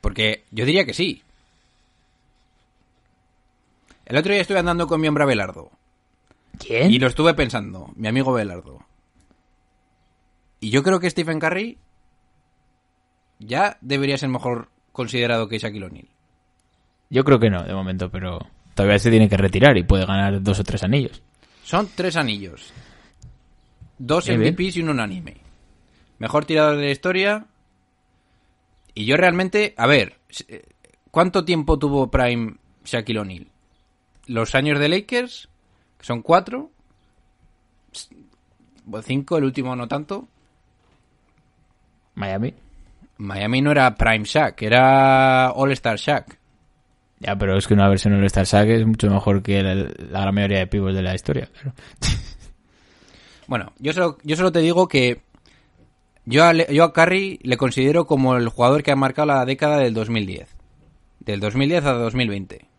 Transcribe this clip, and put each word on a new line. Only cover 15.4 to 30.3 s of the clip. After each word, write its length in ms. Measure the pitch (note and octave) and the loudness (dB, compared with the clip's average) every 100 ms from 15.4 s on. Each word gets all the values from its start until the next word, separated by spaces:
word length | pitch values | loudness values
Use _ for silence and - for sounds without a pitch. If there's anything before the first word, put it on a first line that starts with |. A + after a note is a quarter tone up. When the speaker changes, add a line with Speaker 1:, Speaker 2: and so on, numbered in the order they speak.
| A2 | -2
Speaker 1:
que 100 | A2 | -6
Shaquille 280 | A2+ G#2 F#2 | -8 -10 -14
O'Neal. 220 | D2+ - _ _ _ _ _ _ _ _ _ _ | -18 -20 _ _ _ _ _ _ _ _ _ _
Speaker 2:
Yo 140 | B2 | -2
creo 160 | C#3 C3 | 4 4
que 100 | A2 | 4
no, 140 | F#2 | 0
de 100 | E2+ | -6
momento, 360 | F#2+ F#2+ F#2 F#2 | -8 -6 -6 -8
pero 280 | F#2 F#2 F2+ - _ _ - | -8 -10 -12 -14 _ _ -2
todavía 240 | G2+ G2+ | 2 4
se 100 | A2 | 4
tiene 200 | A2+ G#2+ | 6 6
que 80 | G2 | 4
retirar 400 | G2 F#2+ C#3 A2 | 0 4 4 4
y 60 | |
puede 220 | F2 G2 F#2 | 2 2 2
ganar 360 | G2 G2 G2 | 0 0 0
dos 180 | G2 G2 | 0 -2
o 40 | |
tres 200 | F#2+ - | -2 -4
anillos. 380 | F#2 C#3+ - - _ _ _ _ | -2 -2 -2 -10 _ _ _ _
Speaker 1:
Son 240 | - F3 G#3+ - | -4 -4 -4 -4
tres 200 | F3+ E3 | -4 -2
anillos. 560 | C3+ G#2 F#2+ C#2+ - - - - _ _ - - _ _ _ _ - _ | -4 -6 -10 -18 -20 -20 -20 -20 _ _ -20 -20 _ _ _ _ -20 _
Dos 280 | B2 D#3+ - | -2 -2 0
Speaker 2:
Bien, 120 | A#2 | 0
bien. 140 | A#2 | 0
Speaker 1:
M 20 | F3+ | 0
V 60 | F#3 | -4
Ps 60 | F3 | -4
y 40 | |
un 80 | E3 | -4
unánime. 480 | C3+ G#2+ F#2 D#2 - - _ _ _ _ _ _ _ | -4 -4 -8 -14 -20 -20 _ _ _ _ _ _ _
Mejor 260 | A2+ D3 D3+ | -4 -4 0
tirador 320 | D#3 D3+ D3 | 2 2 2
de 80 | C#3+ | -2
la 60 | |
historia. 540 | C#3 F3+ F#3 G3 G#3+ G#3+ _ _ _ _ _ _ _ _ _ _ _ _ _ _ - | -4 -2 -2 -2 -4 -8 _ _ _ _ _ _ _ _ _ _ _ _ _ _ -8
Y 100 | G#2+ | 0
yo 120 | D3 | 4
realmente, 560 | F3+ F3 F#3 G#3 G#3 - | 4 2 0 0 -2 0
a 100 | A#2 | 2
ver, 320 | C#3+ G2 _ _ | 4 2 _ _